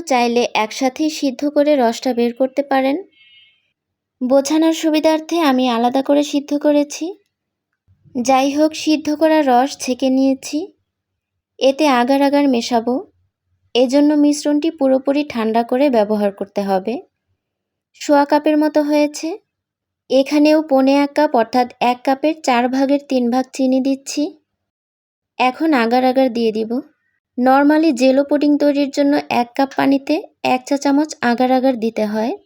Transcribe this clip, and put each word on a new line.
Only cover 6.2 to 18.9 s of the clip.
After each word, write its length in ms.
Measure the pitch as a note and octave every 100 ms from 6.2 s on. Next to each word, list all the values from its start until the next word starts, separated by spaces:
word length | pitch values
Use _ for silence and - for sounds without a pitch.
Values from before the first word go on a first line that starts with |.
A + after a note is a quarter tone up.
সিদ্ধ 260 | D4 D4 C#4+ D4
করেছি। 480 | D4+ D4 D4 - E4 G#4 _ _ _ _ _ _ _ _ _
যাই 340 | B3+ A#3 C4 C#4
হোক, 200 | C#4+ D#4
সিদ্ধ 340 | D#4 D#4 D4+ D4+
করা 240 | D4+ D#4+ D#4
রস 300 | C#4 A#3+ C#4 -
ছেঁকে 320 | - B3+ C4
নিয়েছি। 500 | C4 C4+ C4 - D4 G4+ _ _ _ _ _ _ _ _ -
এতে 260 | C4 C#4 D4+
আগার 260 | B3 B3 C#4
আগার 240 | C#4+ C#4+ C#4+
মেশাবো, 460 | A#3 - A#3+ A#3+ C4 G#4 _ _ _ _ _ _
এজন্য 360 | A#3 B3+ C#4+ D4
মিশ্রণটি 540 | D4+ D4 D4 D4 D4 D#4+
পুরোপুরি 520 | D#4+ C4+ C4 C#4 C#4
ঠান্ডা 380 | D4 A#3 A3 A3+
করে 240 | A#3 B3+ D4
ব্যবহার 400 | A#3 G#3 G#3+ G3+
করতে 280 | G3 G3 -
হবে। 320 | G3 F#3+ G3 C#4+ - _ _ _ _ _ _ _ _ -
সোয়া 240 | - C#4+
কাপের 320 | C#4+ D4 D#4 D4+
মতো 220 | D4+ D4+
হয়েছে। 460 | D4